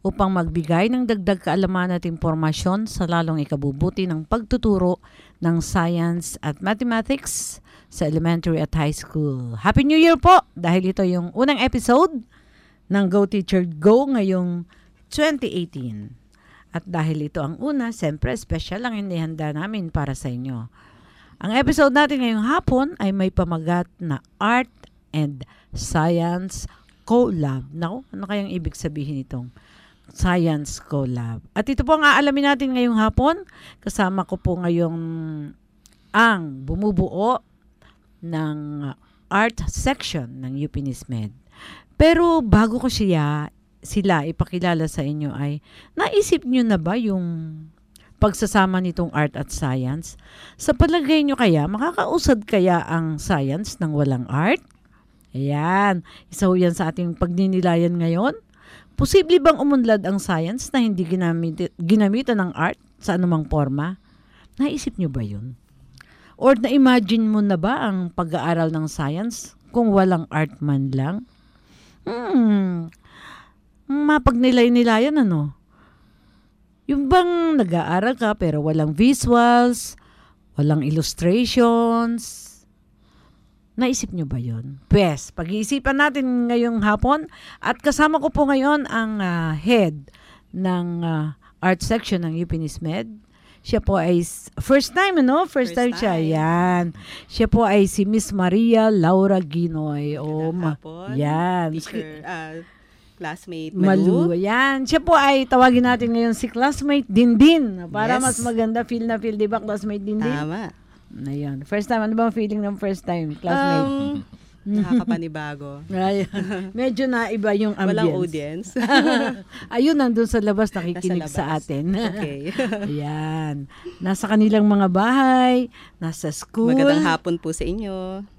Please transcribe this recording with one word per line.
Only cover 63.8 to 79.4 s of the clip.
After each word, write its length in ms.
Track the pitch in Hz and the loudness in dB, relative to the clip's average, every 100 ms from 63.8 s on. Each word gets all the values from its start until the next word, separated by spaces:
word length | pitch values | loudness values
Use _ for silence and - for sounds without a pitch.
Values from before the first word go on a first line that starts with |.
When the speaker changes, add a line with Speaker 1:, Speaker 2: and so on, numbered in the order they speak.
| 160 185 _ _ _ _ _ - | -6 -8 _ _ _ _ _ -4
Speaker 1:
Naisip 320 | 277 294 - 208 | -4 -4 -8 -4
nyo 160 | 165 | -4
ba 160 | 131 107 | -4 -8
yun? 320 | 101 123 123 _ _ - - - _ - - | -8 -12 -16 _ _ -20 -20 -20 _ -20 0
Or 160 | 247 262 | 4 4
na-imagine 720 | 226 277 262 247 190 226 220 | 4 4 6 4 2 0 2
mo 160 | 214 | 2
na 160 | 202 180 | 2 0
ba 240 | 190 269 | 0 -2
ang 320 | 240 190 175 175 | -2 -4 -4 -6
pag-aaral 560 | 170 165 147 165 160 | -4 -2 -2 0 0
ng 160 | 160 156 | -2 -6
science 720 | - 143 160 233 226 - _ _ 240 | -4 -4 -4 -6 -8 -16 _ _ 0
kung 160 | 226 | 4
walang 320 | 196 190 175 - | 4 4 2 -2
art 240 | 151 156 - | -2 -4 -2
man 240 | 147 139 135 131 | -2 0 0 -2
lang? 320 | 135 202 254 _ _ _ _ - _ _ - | -2 -6 -12 _ _ _ _ -20 _ _ -8
Hmm. 800 | 480 466 311 220 202 190 175 165 _ _ - - - - _ _ _ | -6 0 2 4 2 0 -4 -8 _ _ -20 -20 -20 -20 _ _ _
Mapagnilay-nilayan, 1300 | - 277 294 302 254 240 254 247 240 240 240 220 269 302 | -6 0 2 2 2 2 4 6 4 4 4 4 2 2
ano? 380 | 220 160 147 - _ _ _ _ _ _ _ _ _ _ _ _ - | 2 2 -2 -8 _ _ _ _ _ _ _ _ _ _ _ _ -4
Yung 240 | 277 277 | -2 4
bang 480 | 359 349 349 330 302 | 4 4 2 2 2
nag-aaral 560 | 190 170 151 175 220 247 | 2 0 0 0 0 -2
ka 160 | 220 | -2
pero 300 | 208 175 147 | 0 -2 0
walang 320 | 151 156 151 151 | 0 0 0 2
visuals, 1040 | 240 277 - 240 | 2 4 2 4